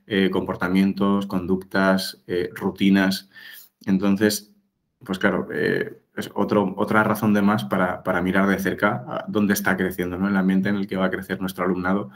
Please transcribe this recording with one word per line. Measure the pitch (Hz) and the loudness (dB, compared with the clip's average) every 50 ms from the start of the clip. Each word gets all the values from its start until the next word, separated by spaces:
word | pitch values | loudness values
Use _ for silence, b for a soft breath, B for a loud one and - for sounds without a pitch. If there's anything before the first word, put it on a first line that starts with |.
| _ | _
eh, | - 110 98 95 92 | -2 0 0 2 2
comportamientos, | 95 95 92 92 92 - 92 90 92 95 98 98 92 - 101 98 101 101 98 | 0 -2 -2 -4 -4 -4 -2 0 2 4 4 2 2 0 0 2 2 0 0
conductas, | 98 98 90 87 87 95 92 - - - 98 95 95 95 95 - - - - _ | -2 -4 -4 -2 -2 -2 -2 -2 -4 -2 2 2 4 2 2 0 -4 -10 -14 _
eh, | - 90 87 - - - | -6 -4 -4 -4 -4 -6
rutinas. | - - 98 - - 196 - 98 98 95 95 98 - - B B B B B B B B B _ _ - | -6 -4 -4 -2 2 4 4 6 6 4 2 0 -2 -6 B B B B B B B B B _ _ -2
Entonces, | 110 98 92 101 101 98 98 107 104 104 - - - _ _ _ _ _ _ _ _ _ _ - | 0 0 2 2 2 2 2 2 2 0 -2 -6 -14 _ _ _ _ _ _ _ _ _ _ -10
pues | - 95 - | -8 -4 0
claro, | - 101 92 - - - - | 0 0 2 0 -4 -4 -4
eh, | - - 95 92 90 - - - - _ _ _ | -2 -2 0 0 -2 -4 -6 -8 -14 _ _ _
es | - 107 - - | -12 -10 -6 -4
otro, | 104 104 - 107 104 101 95 95 | -2 -2 2 2 2 2 0 -2
otra | 104 107 98 107 107 107 | -4 -2 2 2 2 2
razón | 104 104 - - 107 104 | 2 0 0 2 2 2
de | 104 101 | 4 4
más | 101 104 107 - | 2 2 2 0
para, | - 101 95 92 90 90 - | -2 -2 0 0 -2 -2 -4
para | - 95 92 87 90 | -4 -2 -2 0 0
mirar | 92 92 98 98 | 2 2 2 2
de | 98 98 | 2 2
cerca | 92 - 95 90 - 104 104 117 127 - | 0 0 -2 -2 0 0 0 0 -2 -6
a | - - - - | -8 -8 -8 -8
dónde | - 95 107 104 98 101 | -4 0 0 2 2 2
está | 95 101 101 92 | 0 0 0 0
creciendo, | 95 95 90 90 - 92 90 90 | 0 0 -2 -2 -4 -4 -4 -2
¿no? | 87 95 | -2 -2
El | 101 101 | 0 2
ambiente | 95 - 95 95 95 95 101 | 2 2 4 2 2 2 0
en | 101 | 0
el | 101 196 | -2 -2
que | - 95 | -4 -2
va | 92 95 | -2 -2
a | 90 | -2
crecer | 95 95 - - 92 90 | -2 -4 -6 -6 -6 -6
nuestro | 95 92 - - 90 | -6 -6 -4 -2 -2
alumnado | 92 92 90 90 92 98 101 107 101 B | -2 0 0 0 0 0 0 -2 -6 B